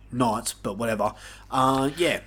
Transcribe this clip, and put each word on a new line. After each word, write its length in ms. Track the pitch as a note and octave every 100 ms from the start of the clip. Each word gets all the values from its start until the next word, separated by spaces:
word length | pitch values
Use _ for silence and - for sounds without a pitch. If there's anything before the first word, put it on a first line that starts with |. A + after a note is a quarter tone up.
| -
not. 440 | A#2+ A#2+ G#2+ A2+ -
But 160 | A#2+ G2+
whatever. 360 | A#2 G#2+ G#2 - - - -
Uh, 420 | C3 C3 C3+ C3+ D#3
yeah. 220 | E3 G2+